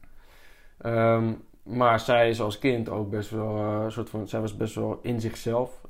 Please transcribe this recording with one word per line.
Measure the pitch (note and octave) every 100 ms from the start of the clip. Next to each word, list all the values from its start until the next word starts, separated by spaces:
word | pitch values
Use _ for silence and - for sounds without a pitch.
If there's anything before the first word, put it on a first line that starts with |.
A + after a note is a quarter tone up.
| - - - - - - - -
Ehm, | A#2 A#2 A#2 A2+ A2+ A2+ - -
maar | - A#2+ B2 A2+
zij | - A#2+ A#2
is | A2+
als | G#2+ G2+
kind | C#3 A#2+ A2+
ook | G2+ G2+
best | G#2+ G#2
wel, | A2 A2 G#2+
eh, | G#2+ G#2+
een | A2
soort | A2 A2
van, | A2 G2+
zij | A2+
was | A2 G#2
best | A2
wel | A2+ G#2+ -
in | - A#2+
zichzelf | A2 - A#2+ A#2 B2+ -